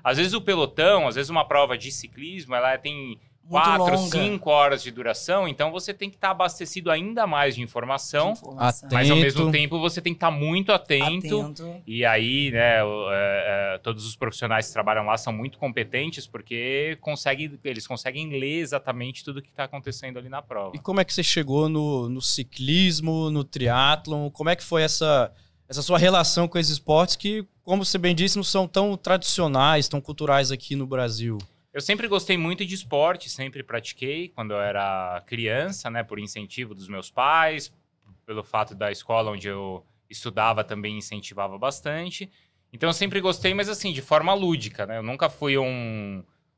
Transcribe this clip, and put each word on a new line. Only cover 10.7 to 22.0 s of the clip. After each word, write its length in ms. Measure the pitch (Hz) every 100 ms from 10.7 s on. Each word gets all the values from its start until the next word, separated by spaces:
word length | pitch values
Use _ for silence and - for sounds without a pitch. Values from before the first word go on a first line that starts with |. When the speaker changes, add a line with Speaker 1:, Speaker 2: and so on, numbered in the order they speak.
Speaker 1:
atento. 680 | 196 - 139 143 180 160 -
Speaker 2:
Atento. 420 | 147 151 170 175 110
Speaker 1:
E 180 | 117
aí, 460 | 117 110 117 135 139
né, 320 | 117 120 113
o, 260 | 104 104 98
é, 640 | 98 101 98 98 101 98
é, 40 | 95
todos 260 | 117 107 110
os 80 |
profissionais 520 | - 117 - 117 110 -
que 40 |
trabalham 300 | 110 104 110 107
lá 100 | 110
são 160 | 120
muito 260 | 110 135 -
competentes, 680 | 139 120 104 127 156 147 -
porque 720 | 110 - 117 127 139 156 156
conseguem, 580 | 156 143 139 135 156 139
eles 220 | 139 113 -
conseguem 420 | 120 131 135 156 139
ler 200 | 139 165
exatamente 640 | 151 143 131 123 127 -
tudo 160 | 147 139
que 80 | 139
tá 140 | -
acontecendo 540 | 135 139 135 - 131 123
ali 100 | 127
na 140 | 139
prova. 340 | - 110 95 147
Speaker 3:
E 20 |
como 220 | 190 196
é 40 |
que 80 | 180
você 80 | -
chegou 460 | 165 170 139 143 156
no, 400 | 156 151 131